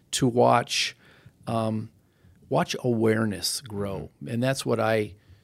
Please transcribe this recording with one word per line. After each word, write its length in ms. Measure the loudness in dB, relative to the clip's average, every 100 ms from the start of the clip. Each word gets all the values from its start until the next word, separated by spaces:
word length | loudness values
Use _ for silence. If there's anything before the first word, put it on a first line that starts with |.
| _
to 160 | 0 2
watch, 680 | 4 6 4 2 -2 -4 -6 -20 -20 -20 _ -6
um, 440 | -2 -2 -4 -6 _ _ _ _ _ -4
watch 280 | -2 -2 -2
awareness 760 | 0 2 2 2 0 -2 -4 -6
grow. 500 | -8 -6 -6 -6 -10 -12 -8
And 140 | -2
that's 220 | 0 0
what 140 | 0 0
I, 360 | 2 2 0 -8 -20 -20